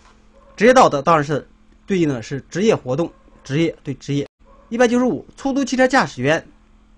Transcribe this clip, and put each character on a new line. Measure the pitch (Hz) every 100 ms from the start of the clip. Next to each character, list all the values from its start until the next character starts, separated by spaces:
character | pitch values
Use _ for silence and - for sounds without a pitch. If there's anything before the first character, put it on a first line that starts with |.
| _ _ _ _ - -
职 | 220
业 |
道 | 254 175
德 | 143
当 | 170 160
然 |
是 | 143 135 - _ _ _
对 | - 190
应 | 151
的 | 123
是 | - 135 -
职 | 165
业 | 220
活 | 156 123
动， | 139 170 - _ -
职 | - 143
业 | 165 -
对 | -
职 | 127 -
业。 | 143 - _ _ - -
一 | 226
百 | 247
九 | 240
十 |
五， | 247 135 - -
出 | 277
租 | 269
汽 | 254 254
车 | 254
驾 | 277 170
驶 | -
员 | 135 160 - _ _ _ _